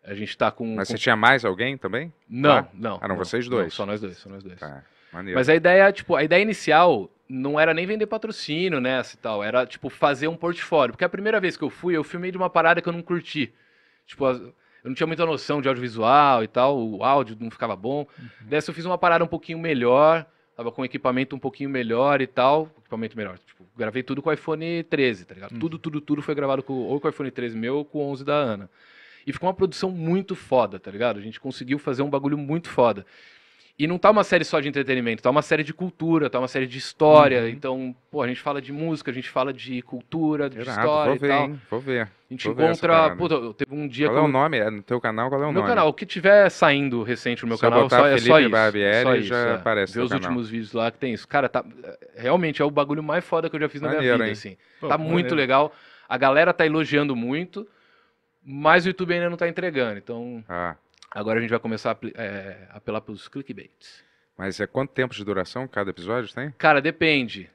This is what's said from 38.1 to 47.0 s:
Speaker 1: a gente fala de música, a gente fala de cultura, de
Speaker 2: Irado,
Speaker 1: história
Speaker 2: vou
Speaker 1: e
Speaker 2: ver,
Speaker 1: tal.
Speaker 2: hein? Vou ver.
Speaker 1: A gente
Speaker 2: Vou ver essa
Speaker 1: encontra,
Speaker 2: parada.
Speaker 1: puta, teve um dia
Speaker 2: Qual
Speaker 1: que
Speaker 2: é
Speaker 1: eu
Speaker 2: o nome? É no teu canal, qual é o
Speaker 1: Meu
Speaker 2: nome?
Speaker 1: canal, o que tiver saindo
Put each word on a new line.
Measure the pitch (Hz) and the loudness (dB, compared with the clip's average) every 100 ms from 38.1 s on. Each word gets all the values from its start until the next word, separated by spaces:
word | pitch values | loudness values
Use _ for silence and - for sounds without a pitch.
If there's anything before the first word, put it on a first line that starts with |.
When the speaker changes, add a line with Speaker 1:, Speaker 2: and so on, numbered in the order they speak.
| 147 | -4
Speaker 1:
a | 123 | -4
gente | 123 | -4
fala | 151 143 | -6 -6
de | 127 | -8
música, | 143 165 151 - | -6 -4 -4 -6
a | |
gente | 127 - | -8 -6
fala | 135 131 | -2 -2
de | 127 117 123 | -6 -10 -10
cultura, | - 123 - 165 156 151 139 | -10 -14 -8 -2 -2 0 -4
de | 117 | -6
Speaker 2:
Irado, | 123 107 | -8 0
Speaker 1:
história | 120 151 147 | 0 2 0
Speaker 2:
vou | 135 | 0
Speaker 1:
e | |
Speaker 2:
ver, | 139 | 0
Speaker 1:
tal. | 139 143 | 0 0
Speaker 2:
hein? | 147 _ | -6 _
Vou | 113 | -8
ver. | 135 123 | -4 -4
Speaker 1:
A | 107 _ _ | -4 _ _
gente | 127 107 | -8 -6
Speaker 2:
Vou | 120 | 2
ver | |
essa | 160 | 2
Speaker 1:
encontra, | 165 170 | 2 4
Speaker 2:
parada. | 165 160 - | 4 4 0
Speaker 1:
puta, | 170 151 117 | -2 -2 -2
teve | 104 135 147 | -8 -8 -6
um | 147 | -8
dia | 120 147 | -2 0
Speaker 2:
Qual | 127 | 2
Speaker 1:
que | |
Speaker 2:
é | |
Speaker 1:
eu | 156 | 2
Speaker 2:
o | |
nome? | 131 151 135 | 2 0 0
É | 107 | -2
no | 107 | -4
teu | 95 120 | -6 -4
canal, | 117 110 127 | -2 -2 -2
qual | 139 | -2
é | 151 | -2
o | |
Speaker 1:
Meu | 165 | -2
Speaker 2:
nome? | 208 | 0
Speaker 1:
canal, | 226 160 | 2 2
o | |
que | - 190 | 0 -10
tiver | 185 180 208 190 | 0 6 8 6
saindo | - 160 139 139 120 | 4 4 4 0 -2